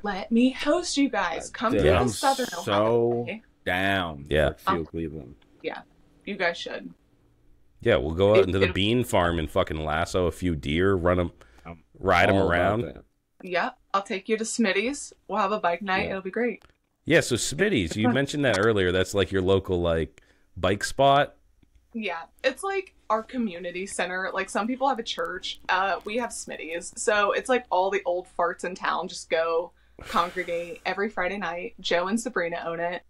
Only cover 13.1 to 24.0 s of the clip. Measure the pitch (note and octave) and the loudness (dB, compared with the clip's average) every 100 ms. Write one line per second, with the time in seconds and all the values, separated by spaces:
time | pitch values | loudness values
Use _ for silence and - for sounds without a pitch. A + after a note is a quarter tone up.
13.1 | _ _ _ F#3 F3 A3 - _ G3 G3 | _ _ _ -4 -2 -2 -6 _ -4 -2
14.1 | G3 - A3 A3 - G#3+ F#3+ A3+ C#4+ - | -8 -2 -2 -2 0 2 2 0 -4 -12
15.1 | - - G3+ G3 G#3 F3 F3 G3+ F#3 F3+ | -18 -6 -2 0 0 0 -2 -2 -2 -2
16.1 | G3 F#3+ A3 A#3+ - _ _ _ _ - | -6 -6 -2 -4 -4 _ _ _ _ 2
17.1 | D#3 - A#2+ - C#3+ G#3 D#3 E2 G#2+ A#2+ | 2 4 -2 -2 0 2 2 0 0 2
18.1 | B2 C#3 D3 C#3 F#2+ A2 G#2 F2+ F2+ F#2 | 2 0 0 2 4 4 4 4 2 2
19.1 | G2+ F#2+ F#2+ F#2 G2 - F2+ E2+ E2 D#2 | 0 2 2 4 4 4 0 2 0 -2
20.1 | - _ _ _ F2+ F2+ G2+ - - C#3 | -8 _ _ _ -4 0 0 -2 4 6
21.1 | C#3 C#3+ _ _ _ _ _ _ A3+ G3+ | 6 4 _ _ _ _ _ _ -10 -8
22.1 | E3+ F3 _ C4+ B3+ G4 G4 F#4+ _ _ | -8 -12 _ -4 -2 -4 -4 -6 _ _
23.1 | A3 A3 C4 A3+ F3 F3+ F3 G3 - | -4 -2 -4 -4 -4 -8 -8 -8 -4